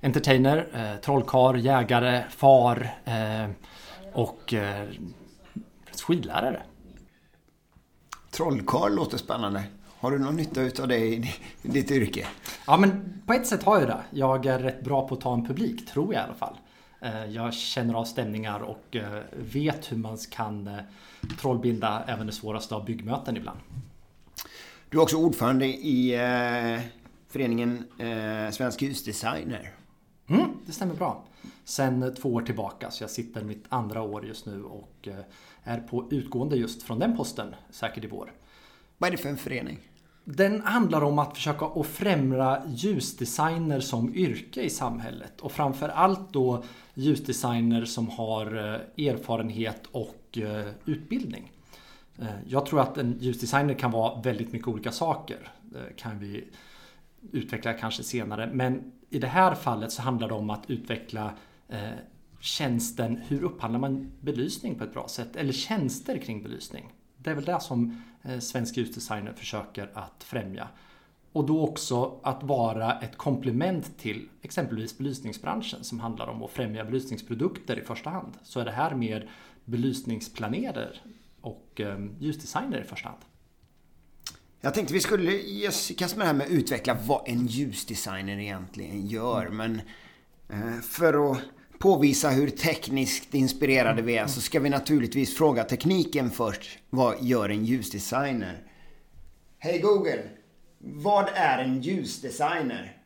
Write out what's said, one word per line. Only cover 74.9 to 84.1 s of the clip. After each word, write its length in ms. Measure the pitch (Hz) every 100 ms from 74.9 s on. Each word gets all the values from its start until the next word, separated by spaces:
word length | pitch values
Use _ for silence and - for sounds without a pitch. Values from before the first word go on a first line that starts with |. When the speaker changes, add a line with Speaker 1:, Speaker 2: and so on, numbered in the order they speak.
| -
Speaker 1:
belysningsbranschen 840 | 139 131 113 104 - 220 - -
som 160 | - 117
handlar 280 | 113 110 113
om 160 | 113
att 80 | 113
främja 340 | - 117 110 107
belysningsprodukter 920 | 127 131 113 - 113 170 240 - 113
i 20 |
första 280 | - - -
hand. 280 | 180 - -
Så 160 | - 127
är 60 | 113
det 60 |
här 240 | 113 156 135
mer 340 | 113 107 110 - - - -
belysningsplanerare 1200 | 120 131 117 - 110 - - 107 143 254 135 - - - - - -
och, 400 | 117 - - -
eh, 180 | 104 98 101 101
ljusdesigner 640 | 143 - - 160 269 160
i 20 |
första 260 | - - -
hand. 120 | - - _ _ _ _ _ _ - _